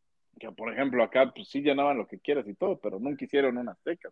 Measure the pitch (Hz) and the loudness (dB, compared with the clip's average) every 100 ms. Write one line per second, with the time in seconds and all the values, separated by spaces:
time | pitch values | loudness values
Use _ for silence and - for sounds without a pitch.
0 | _ _ _ - 110 - 113 113 139 127 | _ _ _ -16 -14 -10 -8 -2 0 2
1 | 139 131 131 - 101 139 143 139 143 131 | 4 4 4 2 -8 0 2 4 2 2
2 | 101 101 - 147 104 95 190 170 104 98 | -4 -8 -2 -2 -2 -4 -2 -2 -4 -4
3 | 131 143 127 139 135 123 120 - - 170 | -6 -6 -2 2 2 0 -6 -8 -8 -8
4 | - | -10